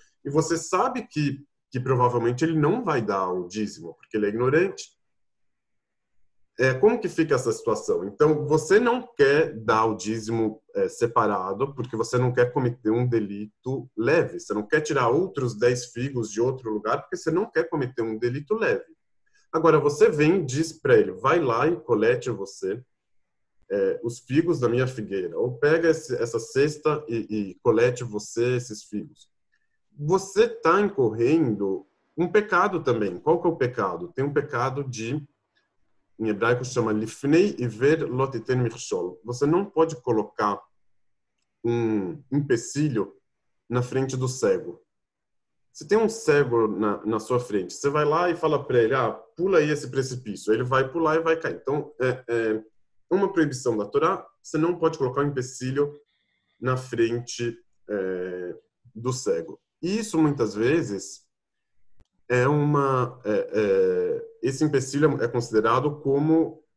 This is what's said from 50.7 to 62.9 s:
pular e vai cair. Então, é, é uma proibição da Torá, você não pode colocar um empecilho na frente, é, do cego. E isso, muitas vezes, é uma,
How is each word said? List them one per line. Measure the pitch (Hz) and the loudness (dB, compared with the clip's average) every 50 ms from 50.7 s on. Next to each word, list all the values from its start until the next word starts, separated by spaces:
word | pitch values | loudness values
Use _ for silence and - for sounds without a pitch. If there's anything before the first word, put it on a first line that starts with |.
| 135 131 135 135 | 2 2 2 0
pular | - 165 160 156 156 | 0 0 0 2 2
e | 165 | 2
vai | 165 165 165 | 2 2 0
cair. | 160 - 127 - - | 0 -2 -6 -6 -6
Então, | - 131 143 151 - - - - | -4 -4 -4 -4 -4 -8 -4 -2
é, | 127 127 123 - - | -2 -2 -2 -2 -4
é | - 117 117 113 110 107 110 - - _ _ _ _ _ _ _ _ | -2 -2 0 0 0 0 -2 -4 -10 _ _ _ _ _ _ _ _
uma | 170 196 202 190 | 0 2 2 2
proibição | 196 175 156 143 127 - - 123 113 | 2 2 0 0 -2 -2 -2 -2 -2
da | 104 101 | -2 -4
Torá, | - - 143 156 175 190 185 - - _ _ | -2 0 2 2 2 0 -2 -6 -14 _ _
você | _ - - | _ -6 -2
não | 156 156 175 180 | 0 0 0 0
pode | 165 165 160 156 | 0 0 0 0
colocar | - 139 123 117 139 | 0 -2 -2 0 0
um | 143 | -2
empecilho | 143 139 131 123 - - - 127 127 135 139 147 147 147 - _ _ _ _ _ _ _ _ _ _ _ _ | 0 -2 -4 -6 -8 -10 -8 -8 -4 -2 0 -2 -2 -4 -10 _ _ _ _ _ _ _ _ _ _ _ _
na | 117 127 127 | -2 -2 -2
frente, | 127 - - - 117 117 110 117 120 120 - - - 120 120 113 - _ _ _ _ _ | -2 -4 -4 0 0 2 2 0 -4 -6 -8 -8 -6 -6 -6 -6 -10 _ _ _ _ _
é, | - 104 101 95 92 92 90 90 92 90 90 90 87 82 - - _ _ _ _ - _ | -6 -4 -4 -2 -2 -4 -4 -6 -6 -8 -8 -8 -10 -10 -14 -18 _ _ _ _ -20 _
do | 110 117 123 127 | -8 -6 -6 -6
cego. | - - 104 87 82 82 - - - _ _ _ _ | -4 -2 -2 -2 -2 -4 -8 -14 -18 _ _ _ _
E | 156 180 202 226 | -4 -2 -2 -2
isso, | 214 214 - | -4 -2 2
muitas | 160 160 147 135 123 117 104 98 | 2 2 2 2 0 -2 -2 0
vezes, | 104 113 127 156 170 135 107 101 92 - - - - _ _ _ _ _ _ _ _ _ _ _ _ - - - - - _ _ _ _ | 0 2 2 2 2 0 -2 -6 -8 -8 -12 -16 -20 _ _ _ _ _ _ _ _ _ _ _ _ -20 -20 -20 -20 -20 _ _ _ _
é | - 123 123 123 | 0 2 4 4
uma, | 139 147 147 147 147 147 143 139 139 | 4 4 4 2 4 4 2 2 2